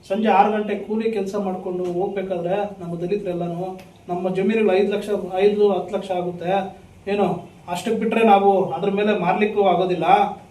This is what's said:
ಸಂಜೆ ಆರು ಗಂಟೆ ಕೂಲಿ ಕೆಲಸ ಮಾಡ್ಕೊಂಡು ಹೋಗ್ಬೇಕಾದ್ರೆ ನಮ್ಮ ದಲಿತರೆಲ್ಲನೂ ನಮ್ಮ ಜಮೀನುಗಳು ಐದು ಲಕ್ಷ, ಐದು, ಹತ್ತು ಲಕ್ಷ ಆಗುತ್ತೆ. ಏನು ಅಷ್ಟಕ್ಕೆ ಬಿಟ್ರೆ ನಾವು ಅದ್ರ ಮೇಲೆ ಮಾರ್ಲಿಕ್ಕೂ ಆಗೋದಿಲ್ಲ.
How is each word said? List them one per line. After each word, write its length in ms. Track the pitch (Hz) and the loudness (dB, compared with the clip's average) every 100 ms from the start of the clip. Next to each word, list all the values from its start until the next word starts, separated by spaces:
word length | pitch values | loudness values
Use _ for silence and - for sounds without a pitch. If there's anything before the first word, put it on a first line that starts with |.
| - | -4
ಸಂಜೆ 200 | 196 220 | -2 4
ಆರು 240 | 190 208 | 6 6
ಗಂಟೆ 240 | 214 208 202 | 4 -2 -6
ಕೂಲಿ 360 | - 220 226 | -4 -2 -2
ಕೆಲಸ 240 | 220 190 - | -2 -4 -4
ಮಾಡ್ಕೊಂಡು 480 | 196 185 185 180 | -4 -4 -6 -4
ಹೋಗ್ಬೇಕಾದ್ರೆ 720 | 180 175 202 202 190 180 170 202 202 - | -4 -2 -4 -4 -4 -4 -2 -2 -4 -8
ನಮ್ಮ 200 | 170 170 | -10 -8
ದಲಿತರೆಲ್ಲನೂ 800 | 175 202 185 175 170 170 185 185 - - - | -4 -4 -4 -6 -6 -6 -8 -10 -16 -20 -10
ನಮ್ಮ 260 | 180 185 180 | -6 -4 0
ಜಮೀನುಗಳು 420 | 214 220 208 185 | 0 2 2 4
ಐದು 160 | 202 | 2
ಲಕ್ಷ, 140 | 202 - 202 175 185 | 0 -4 -6 -4 2
ಐದು, 360 | 202 202 208 | 2 4 2
ಹತ್ತು 240 | 180 - 196 | 2 -2 -6
ಲಕ್ಷ 160 | - | -4
ಆಗುತ್ತೆ. 680 | 180 175 170 165 196 - - - - - | -4 -4 -6 -2 -2 -2 -10 -20 -16 -6
ಏನು 480 | 202 185 170 - - - | 0 0 -2 -8 -20 -10
ಅಷ್ಟಕ್ಕೆ 300 | 180 240 214 | -6 -2 -2
ಬಿಟ್ರೆ 240 | 226 220 | 0 4
ನಾವು 480 | 220 196 196 190 175 | 6 6 6 4 0
ಅದ್ರ 180 | 170 202 | -2 -2
ಮೇಲೆ 300 | 196 214 196 | 0 0 0
ಮಾರ್ಲಿಕ್ಕೂ 440 | 175 202 208 208 | 0 0 0 2
ಆಗೋದಿಲ್ಲ. 420 | 190 170 180 170 165 202 196 - - | 2 2 0 0 4 4 4 -4 -16